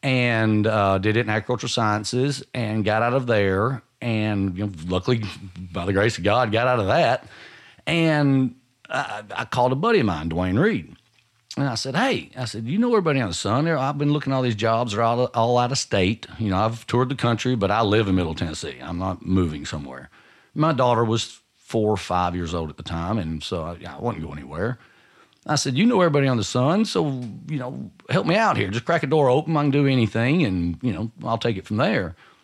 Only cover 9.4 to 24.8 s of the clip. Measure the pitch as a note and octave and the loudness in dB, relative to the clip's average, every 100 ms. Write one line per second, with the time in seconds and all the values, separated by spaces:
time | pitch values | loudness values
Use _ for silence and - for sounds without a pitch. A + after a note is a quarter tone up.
9.4 | A2+ B2 B2 C3 G#3+ A3+ A2+ D#2+ D#2+ E2 | -4 0 2 2 2 4 2 0 -2 -2
10.4 | F#2 G2 G3+ E3 D#2 - _ _ _ _ | 0 2 2 0 -6 -18 _ _ _ _
11.4 | _ - C#3 A#2 C3+ C3+ C4 G3+ - - | _ -4 -4 -4 -4 0 0 -2 -6 -8
12.4 | B2 - A2+ F#3 B3 A3+ E3+ C#3 A2 E2 | -8 -6 -4 0 2 2 2 0 0 -2
13.4 | F#2+ A#2 E3 D#3 C3+ D3 D3 D3 C#3 C3+ | 0 0 2 0 -2 0 0 0 0 0
14.4 | B2+ G#2+ A2+ A2+ A#2+ G2+ A#2 A#2+ B2 - | 0 0 2 2 0 0 2 2 0 2
15.4 | A2+ B2 A#2+ C3+ - G#2 F#2 - - - | 2 4 2 -2 0 2 2 0 -8 -6
16.4 | G#2+ F#2 A2 A#2 - A#2+ B2 - A#2+ A2+ | -2 2 0 -2 -2 0 0 0 0 0
17.4 | B2+ B2+ G2 G#2 A2 G#2 G#2 F#2 E2+ D#2+ | 0 0 2 2 4 4 4 2 2 -2
18.4 | E2+ D2+ - B1+ C2 F2 F#2+ F#2 - F#2 | -6 -6 -10 -10 -10 -4 -4 -4 0 2
19.4 | F2+ D2+ C#2+ D#2+ C#2 C2 C2+ - _ _ | 2 -2 -8 -10 -10 -14 -18 -20 _ _
20.4 | _ - D#3 C#3 B2+ A#2 A#2 A2+ - - | _ 0 0 2 2 4 2 0 -2 -12
21.4 | _ _ _ A#2 G#2+ G#2 - F2+ F2+ F2 | _ _ _ 0 0 0 0 0 0 -2
22.4 | E2+ E2+ D#2+ D#2+ - E2 E2+ A2 D#2+ D#2+ | -4 -4 -6 -10 -8 -6 -2 -4 -4 -6
23.4 | - F2+ D#2+ E2+ E2+ - A#2+ F2+ D2+ D2 | -6 -6 -6 -10 -14 -8 -6 -6 -10 -12
24.4 | C2+ D#2 G#2+ B2 | -12 -6 -4 -6